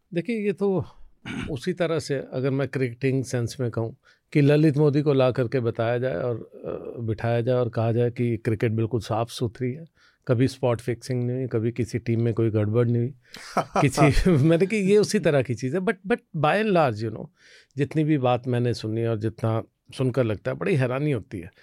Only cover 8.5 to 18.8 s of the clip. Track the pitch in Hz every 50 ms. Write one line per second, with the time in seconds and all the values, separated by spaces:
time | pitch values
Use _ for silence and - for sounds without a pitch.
8.5 | 113 101 - 117 107 110 113 107 - 117 98 - 113 107 117 117 - - 131 113
9.5 | - - 127 123 123 156 165 - _ _ _ _ _ _ _ - 127 113 131 131
10.5 | - - - 127 120 113 - - 120 117 - - 127 123 123 120 123 127 131 120
11.5 | - 117 107 120 117 - 123 - - 120 - - 117 110 117 120 110 - 113 113
12.5 | 107 110 104 104 107 120 120 117 120 117 120 123 147 _ _ _ - - - -
13.5 | - - 165 - - 202 156 139 - - 143 147 131 - - 185 180 139 131 160
14.5 | 165 170 190 196 226 214 196 180 202 214 202 - - 214 156 175 147 139 123 -
15.5 | 120 110 - 131 131 185 185 190 220 - - 190 240 233 _ _ - 165 139 147
16.5 | 165 196 220 220 196 175 156 131 110 104 110 110 110 - - 151 _ _ _ -
17.5 | - - - _ - 127 143 131 - 156 156 147 156 147 123 123 123 120 123 131
18.5 | 123 120 120 120 113 -